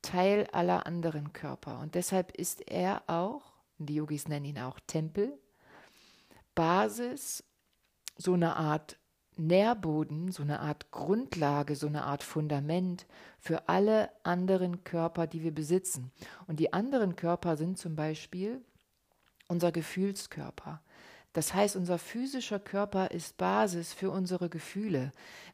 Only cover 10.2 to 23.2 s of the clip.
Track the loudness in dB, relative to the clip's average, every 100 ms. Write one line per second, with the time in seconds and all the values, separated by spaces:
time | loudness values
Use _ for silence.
10.2 | -4 -4 -2 -2 -2 -4 -8 -6 0 0
11.2 | 0 0 2 4 0 -2 -2 -2 -2 -4
12.2 | -2 -2 0 0 2 2 0 -2 -10 -20
13.2 | -20 -16 -2 -2 2 4 6 4 2 -2
14.2 | 0 2 4 4 2 -2 -4 0 0 0
15.2 | -2 0 -2 -2 2 2 2 -6 -8 _
16.2 | -18 -18 -6 0 2 2 2 2 2 2
17.2 | 0 2 2 0 0 -2 -4 -2 -2 -4
18.2 | -8 -6 -4 -6 -10 _ _ _ _ _
19.2 | _ _ _ 2 2 2 -4 0 0 -2
20.2 | -8 -10 -10 -10 -12 -12 _ -20 -20 -20
21.2 | _ -2 0 4 4 2 0 0 -2 -6
22.2 | -4 -4 -4 -4 -2 -2 0 2 0 -2